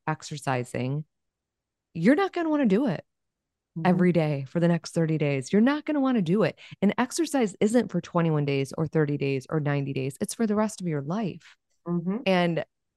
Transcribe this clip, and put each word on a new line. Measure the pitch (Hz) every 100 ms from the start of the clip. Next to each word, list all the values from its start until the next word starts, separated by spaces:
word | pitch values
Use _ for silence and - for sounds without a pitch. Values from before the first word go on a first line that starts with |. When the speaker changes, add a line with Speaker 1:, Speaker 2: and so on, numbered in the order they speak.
| -
Speaker 1:
exercising, | 156 - 147 143 127 120 120 127 147 - _ _ _ _ _ _ _ _
you're | 170 185 302
not | 392
gonna | 349 320
wanna | 294 240
do | 196 277
it | 151 - _ _ _ _ _ _ 165
Speaker 2:
Mm-hmm. | 180
Speaker 1:
every | 185 180
day | 165 151 139 135
for | 170
the | 170
next | 170 -
thirty | 170 160 156
days. | 147 139 -
You're | 202
not | 247 294 302
gonna | 294
wanna | 262 240
do | 160 214
it. | 151 - - -
And | 196 -
exercise | 254 - 311 277 208 -
isn't | 208 240 202
for | 175
twenty-one | - 175 165 151
days | 147 139 139 -
or | 160
thirty | 160 147 143
days | 139 135 -
or | 160
ninety | 143 143 139
days. | 135 131 -
It's | 208
for | - 220
the | 208
rest | 214 -
of | 175
your | 147
life. | 139 202 185 - - _ _ _ 170
Speaker 2:
Mm-hmm. | 175 170 214 208
Speaker 1:
And | 180 175 160 - _ _